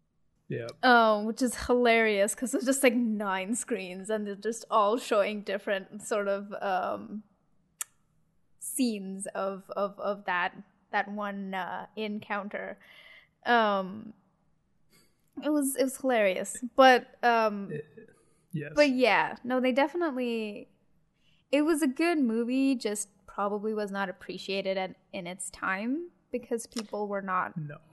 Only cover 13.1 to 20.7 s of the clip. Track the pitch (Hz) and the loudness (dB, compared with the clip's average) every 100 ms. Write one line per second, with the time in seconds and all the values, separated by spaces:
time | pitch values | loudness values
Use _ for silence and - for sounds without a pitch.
13.1 | - _ _ - 240 214 196 185 214 220 | -20 _ _ 2 4 4 2 -2 -10 -14
14.1 | - _ _ _ _ _ _ _ _ _ | -18 _ _ _ _ _ _ _ _ _
15.1 | _ _ - 262 302 269 262 262 - 262 | _ _ -8 -2 0 0 0 -2 0 0
16.1 | 233 202 180 - - 247 - 262 240 - | 2 2 0 -4 -8 -2 8 10 10 4
17.1 | - 240 233 220 202 190 147 - - - | 0 2 4 2 0 -6 -10 -12 -18 -20
18.1 | _ _ _ _ 151 143 156 294 254 233 | _ _ _ _ -8 -2 4 4 6 4
19.1 | 180 156 214 240 254 254 254 294 349 339 | 4 2 -4 -2 0 2 2 2 0 -2
20.1 | 254 247 226 214 208 - | -2 -4 -4 -6 -10 -16